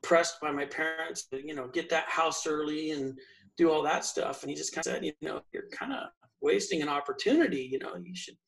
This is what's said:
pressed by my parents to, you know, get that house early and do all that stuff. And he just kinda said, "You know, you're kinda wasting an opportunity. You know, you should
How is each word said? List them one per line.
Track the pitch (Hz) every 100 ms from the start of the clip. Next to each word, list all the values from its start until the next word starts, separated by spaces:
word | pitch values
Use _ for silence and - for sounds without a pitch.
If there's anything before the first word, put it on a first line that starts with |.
pressed | - 170 170 -
by | 151
my | 143
parents | 143 - 160 160 165 170 -
to, | 135 143
you |
know, | 147 127
get | 165 156
that | 160 160
house | - 160 147 160
early | 151 151 151 156
and | 151 135 131 - - - -
do | 170
all | 156
that | 147 165
stuff. | - - - -
And | 143
he | 147
just | 160
kinda | -
said, | 160 -
"You | 160 151
know, | 156 - -
you're | - - -
kinda | - 277 - _ _ _
wasting | 143 196 196 180
an | 147
opportunity. | 143 143 135 202 294 285 135
You | 131 131
know, | - 180
you | 175
should | 180 - -